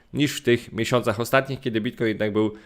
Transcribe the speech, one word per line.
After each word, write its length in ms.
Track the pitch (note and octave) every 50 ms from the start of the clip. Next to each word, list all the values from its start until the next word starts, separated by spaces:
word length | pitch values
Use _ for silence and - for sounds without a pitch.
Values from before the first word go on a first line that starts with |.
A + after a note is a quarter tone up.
| _ _
niż 260 | - B2+ D3 C3+ - -
w 40 |
tych 300 | - A#2+ A#2+ A#2+ - -
miesiącach 480 | - G#2 A2+ - C3 A#2+ A2 A#2 G#2 A2
ostatnich, 400 | A#2 - - C3+ C3+ C#3 C3+ -
kiedy 200 | - B2 A2 A2+
Bitcoin 280 | G#2+ B2 A#2+ - A#2+ A2
jednak 240 | G#2 G2 G#2+ G#2+
był 220 | G2 G#2+ A2 G#2+ G#2 - -